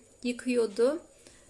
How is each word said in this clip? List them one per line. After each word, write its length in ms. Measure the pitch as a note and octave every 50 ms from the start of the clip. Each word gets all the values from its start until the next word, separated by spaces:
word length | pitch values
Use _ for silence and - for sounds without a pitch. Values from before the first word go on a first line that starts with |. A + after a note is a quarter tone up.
| - - - -
yıkıyordu 800 | - B3 B3 A#3+ - B3+ B3 A#3+ A3+ G#3+ G3+ A#3 A#3 C4+ D#4 E4+ - - - - - - - - - -